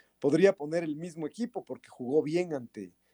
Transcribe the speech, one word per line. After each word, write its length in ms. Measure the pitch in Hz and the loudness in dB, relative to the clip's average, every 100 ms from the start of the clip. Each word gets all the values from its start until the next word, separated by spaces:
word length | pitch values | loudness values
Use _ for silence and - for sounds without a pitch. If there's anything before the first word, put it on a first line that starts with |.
| _ _ | _ _
podría 360 | 143 151 196 196 | 2 6 6 4
poner 280 | 147 165 | -2 -4
el 120 | 165 151 | -4 -6
mismo 320 | 175 156 151 | -10 -8 -8
equipo 380 | 175 240 185 - | -6 -8 -6 -10
porque 240 | 127 - | -12 -16
jugó 340 | - 123 151 | -12 0 2
bien 300 | 147 170 180 | 2 0 -2
ante, 400 | 143 117 - 92 _ _ | -4 -8 -14 -16 _ _